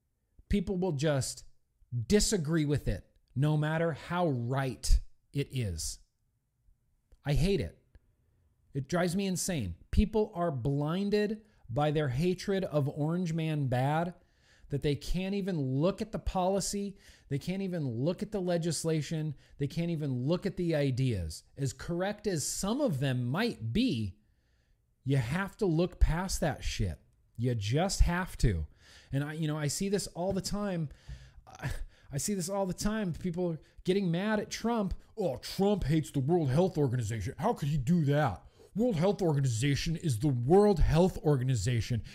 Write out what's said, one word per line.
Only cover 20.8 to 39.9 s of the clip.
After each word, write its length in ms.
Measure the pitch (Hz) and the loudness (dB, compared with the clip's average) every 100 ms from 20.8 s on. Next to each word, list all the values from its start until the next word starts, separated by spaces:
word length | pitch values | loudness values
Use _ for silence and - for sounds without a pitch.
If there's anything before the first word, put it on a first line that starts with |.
| 143 123 131 101 80 - - - | 0 2 0 0 -4 -10 -16 -6
As 140 | 139 | -6
correct 560 | - - 170 190 208 214 | -6 -6 -4 -2 -2 -2
as 180 | 165 - | -2 -4
some 340 | - 196 262 | -4 -2 0
of 200 | 277 131 | 0 0
them 240 | 139 127 | 0 0
might 480 | 120 165 233 139 113 | -2 0 -2 -2 -2
be, 420 | 151 254 120 101 - _ _ _ _ _ _ _ _ | 0 0 0 -4 -8 _ _ _ _ _ _ _ _
you 120 | 131 139 | 0 0
have 400 | 113 175 196 - | 0 -4 -4 -2
to 100 | 190 | 0
look 320 | 160 175 - | 2 0 4
past 420 | - 160 190 - | 4 4 -2 -2
that 220 | 160 - | -2 -2
shit. 380 | - - 98 76 _ _ _ - | -4 -2 -4 -4 _ _ _ -4
You 200 | 127 117 | -2 -2
just 460 | 101 139 190 - | 0 0 0 4
have 340 | - 220 180 - | 4 4 -4 0
to. 280 | 123 82 76 - - - - | 2 2 -4 -12 -20 -20 -6
And 140 | 135 | -4
I, 80 | 147 | -4
you 160 | 156 156 | -4 -4
know, 100 | 151 | -2
I 80 | 147 | -2
see 220 | - 196 | -2 -2
this 180 | 196 - | -2 -4
all 260 | 165 185 | -6 -2
the 80 | 196 | -2
time. 480 | - 202 208 175 147 - - - - - - | -4 -4 -4 -4 -6 -8 -16 -16 -16 -20 -20
I, 220 | - 131 - - - - | -10 -8 -6 -10 -14 -12
I 60 | 139 | -8
see 160 | - | -4
this 140 | 196 175 | -4 -4
all 180 | 196 190 | -2 -2
the 60 | |
time. 400 | 180 208 220 185 | -2 -2 -2 -4
People 360 | 143 185 170 175 | -4 -6 -4 -4
are 100 | 156 - - | -4 -12 -10
getting 300 | - 190 180 | -2 0 2
mad 260 | 170 208 214 | 0 0 -2
at 120 | - | -2
Trump. 440 | - 226 233 190 - - - | -4 -2 0 -2 -6 -10 -4
"Oh, 200 | 175 123 | -2 -2
Trump 440 | - - 196 202 | -8 0 2 2
hates 300 | 131 160 131 | 2 2 2
the 80 | 143 | -2
World 300 | 131 175 139 | 2 2 4
Health 280 | 139 185 160 | 4 2 2
Organization. 560 | 139 123 107 113 98 - | 0 0 -2 -4 -6 -2
How 140 | 202 | -2
could 160 | - 143 | 0 0
he 80 | 151 | -2
do 280 | 120 175 | 2 2
that? 380 | 139 143 135 85 - - - 196 | 4 4 2 -2 -12 -20 -10 0
World 180 | 247 | 2
Health 260 | 160 190 202 | 4 2 2
Organization 760 | 175 143 135 110 143 135 170 | 2 2 2 2 2 0 0